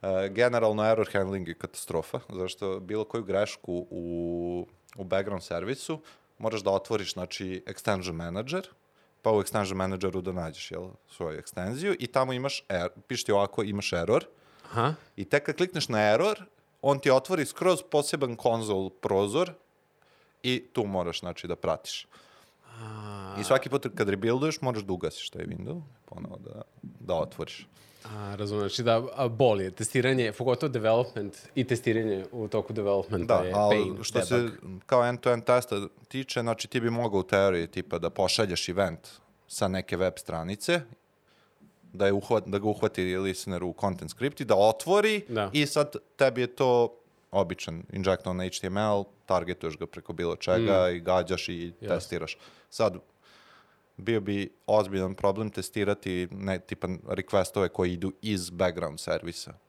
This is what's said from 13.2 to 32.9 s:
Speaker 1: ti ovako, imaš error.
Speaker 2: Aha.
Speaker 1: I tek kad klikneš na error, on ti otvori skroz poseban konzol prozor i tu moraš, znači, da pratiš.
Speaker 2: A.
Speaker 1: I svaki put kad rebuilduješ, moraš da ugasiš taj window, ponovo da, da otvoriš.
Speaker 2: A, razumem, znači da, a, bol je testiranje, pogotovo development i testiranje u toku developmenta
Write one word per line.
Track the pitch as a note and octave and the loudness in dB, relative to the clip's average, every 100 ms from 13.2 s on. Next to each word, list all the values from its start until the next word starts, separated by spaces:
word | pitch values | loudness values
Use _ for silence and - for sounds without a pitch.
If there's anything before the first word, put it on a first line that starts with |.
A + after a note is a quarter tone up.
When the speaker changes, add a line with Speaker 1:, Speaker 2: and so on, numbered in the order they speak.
| - | 2
Speaker 1:
ti | |
ovako, | G2+ G2+ - | 4 4 0
imaš | G#2 G2+ G2 | -2 -2 -2
error. | F2 E2 B2+ - _ _ _ - | -2 2 2 2 _ _ _ -6
Speaker 2:
Aha. | A2 A#2+ D#3 - - | 2 2 0 -10 -12
Speaker 1:
I | G2 | 0
tek | C#3+ - | 0 0
kad | D3+ | 0
klikneš | F3+ E3+ - | 0 0 -2
na | A2 | 4
error, | G#2 G#2+ F#3+ G#3 F3+ _ _ _ | 6 6 4 0 -8 _ _ _
on | C3+ C#3 | 2 2
ti | C#3 | 6
otvori | C3 C3 F#3 C3+ | 4 4 -2 0
skroz | - F3+ F3+ | 0 2 2
poseban | - D3+ D3 D#3+ C3+ A#2 | 2 0 2 0 -2 0
konzol | B2+ A2+ A2 G2 F#2+ | 2 2 0 -2 -2
prozor | - G#2+ G2 G2+ A#2+ F3+ D#3 _ _ _ _ _ _ _ _ | -4 0 4 4 2 0 -4 _ _ _ _ _ _ _ _
i | B2 B2 | -2 -2
tu | - - G#2 | -2 -2 -2
moraš, | F#2+ E2+ E2+ | 0 -2 -4
znači, | F2+ E2+ F2 | -8 -10 -8
da | E2+ | -4
pratiš. | E2+ D#2+ - - - - - - _ _ _ A2+ | -2 -2 -4 -12 -12 -20 -20 -20 _ _ _ -16
Speaker 2:
A. | A2 G#2+ G#2 G2+ F#2+ G2 | -14 -12 -12 -12 -10 -6
Speaker 1:
I | |
svaki | G2+ C3 - | 4 4 4
put | C3+ C3 | -4 -4
kad | G#2 G#2 | -2 0
rebuilduješ, | G2 A2 B2 D#3 D3+ | 2 2 2 0 -2
moraš | C3 A2+ | -2 -4
da | G2+ | -4
ugasiš | F#2 E2+ - - | -4 -4 -6 -12
taj | - E2 | -10 -10
window, | E2+ - E3+ D3 C3 - | -8 -8 -10 -12 -20 -20
ponovo | - - - | -14 -14 -14
da, | - - - _ | -16 -16 -18 _
da | - - F#2 F2 | -20 -16 -4 -2
otvoriš. | D#2 - - - - _ - - - | -2 -6 -10 -10 -18 _ -20 -20 -16
Speaker 2:
A, | G#2+ G2+ G2+ | -12 -10 -6
razumem, | G#2 G#2 | -4 -2
znači | G2+ - | -2 0
da, | A#2 A2+ B2+ | 4 4 2
a, | - C3 | -2 -2
bol | A2+ C3 G#2 | 4 4 6
je | F#2+ | 0
testiranje, | F2+ G#2+ C3+ B2 C3 A#2 | -4 -2 2 2 4 2
pogotovo | G#2 B2+ B2 D#3 | 0 0 0 0
development | B2 A2 A2+ B2+ - G2+ - - - | 0 4 4 2 -4 -8 -10 -10 -4
i | |
testiranje | B2 A#2 A#2+ A2 A2 G2 F#2 | 0 0 2 2 2 -2 -4
u | B2 G#2+ | -8 -2
toku | A2 G#2 | -2 -2
developmenta | A2 G2+ | -2 2